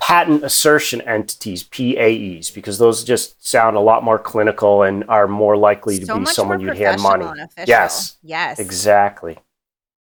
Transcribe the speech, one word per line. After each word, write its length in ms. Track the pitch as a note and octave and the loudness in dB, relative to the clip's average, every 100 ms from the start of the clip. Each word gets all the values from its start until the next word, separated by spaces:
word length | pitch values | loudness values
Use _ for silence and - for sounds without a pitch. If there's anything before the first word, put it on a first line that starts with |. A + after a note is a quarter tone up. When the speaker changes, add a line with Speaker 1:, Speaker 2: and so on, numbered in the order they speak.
Speaker 1:
patent 440 | - F3 E3 D3 | 0 2 2 0
assertion 560 | C#3 - D#3 D3+ - A#2 | 0 0 2 2 0 -8
entities, 640 | A#2 G#2+ G#2 - A2 F2 | -4 -4 -4 -10 -10 -12
P 320 | - - B2 - | -12 -6 -4 2
A 420 | A#2 A2+ G2 E2 | 2 2 -6 -10
Es, 120 | - | -14
because 280 | G2+ G#2 G2+ | -12 -8 2
those 240 | A#2 A#2 | 2 2
just 420 | A#2+ A#2 - _ | -2 -2 -4 _
sound 320 | - B2 A2+ G#2+ | -2 2 2 2
a 40 | |
lot 240 | G#2+ A2+ | 2 2
more 160 | A#2 A2 | 2 -2
clinical 640 | - A2 G#2+ G#2 G#2 G2+ | -2 -2 -2 2 2 4
and 200 | G2 G2 G#2 | 2 -2 0
are 180 | A2 G2 | 2 2
more 300 | G#2 G#2 G#2 | 0 2 4
likely 420 | G#2 G2+ A2 G2 | 2 2 -2 -6
to 80 | F#2 | -4
Speaker 2:
So 80 | |
Speaker 1:
be 60 | G#2+ | -4
Speaker 2:
much 140 | G2 | -4
Speaker 1:
someone 240 | A2+ G2 G2 | -2 -2 -2
Speaker 2:
more 160 | F#2+ | -4
Speaker 1:
you'd 40 | G2 | -2
hand 240 | G2 F#2+ | 0 2
money. 220 | G2 F#2+ | 2 2
Speaker 2:
professional 80 | E2 | -2
and 180 | D3 D#3+ | -12 -16
official. 180 | - F#3+ | -6 2
Speaker 1:
Yes. 500 | D#3 F2+ - G#3 - | 2 2 -4 -10 -14
Speaker 2:
Yes. 380 | D#3+ D#3+ D#3 A2 | -10 -6 -6 -6
Speaker 1:
Exactly. 800 | F#2 F2+ G#2 G2+ G2+ - E2+ D#2+ _ _ _ _ _ _ _ | -10 -4 2 4 2 -2 -14 -14 _ _ _ _ _ _ _